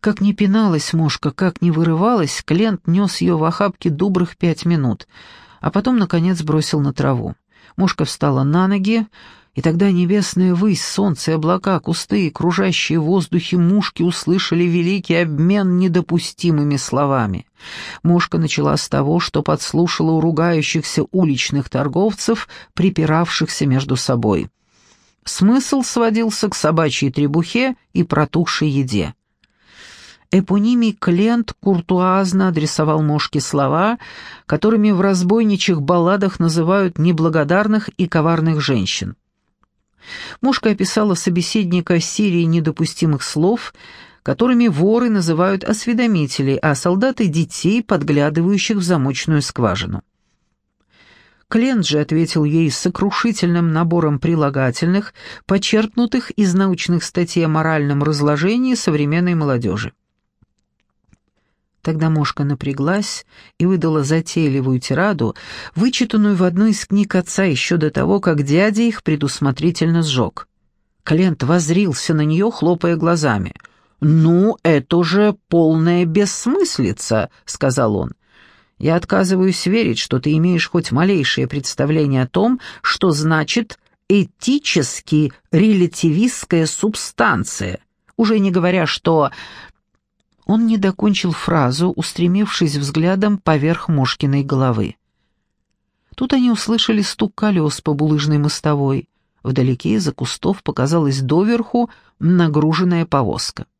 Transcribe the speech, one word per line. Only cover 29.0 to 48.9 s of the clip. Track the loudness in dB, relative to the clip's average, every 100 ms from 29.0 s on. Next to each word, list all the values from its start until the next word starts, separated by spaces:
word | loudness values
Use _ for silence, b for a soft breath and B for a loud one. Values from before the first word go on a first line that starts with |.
| -4 -8 _ _ B B B B B B B B B
Эпонимий | 0 2 0 2 2 0
Клент | 0 0 2 2 2 -2 -4
куртуазно | 0 0 0 0 2 2 0 2 0
адресовал | 0 -2 0 0 2
Мошке | 0 0 -2 -4
слова, | -2 0 0 0 0 -2 B B B B _
которыми | 0 2 2 2
в | 2
разбойничьих | 2 2 2 2 2 0 0 0
балладах | 2 2 2 2 0 0
называют | 0 0 0 2 0 0
неблагодарных | 0 2 0 0 0 0 2 -2 -2
и | -4 -2
коварных | 0 2 2 0 0
женщин. | 0 0 -2 -6 -8 -12 _ _ _ _ _ _ _ _ B B B B
Мошка | -2 0 0
описала | 0 0 0 0
собеседника | 0 0 0 0 -2 0 0 2 0
серией | 0 -2 0 2
недопустимых | 2 2 0 -2 -4 0 0 0
слов, | -2 0 0 0 -4 _ B B B B
которыми | -6 0 2 4 2
воры | 2 2 2 2
называют | 0 0 2 2 0
осведомителей, | -2 -4 -2 0 2 2 0 -2 0 0
а | 0 0
солдаты — | 0 0 0 0 0
детей, | 0 -2 -2 0 0
подглядывающих | 0 -2 0 0 2 0 0 0 0 -2
в |
замочную | 0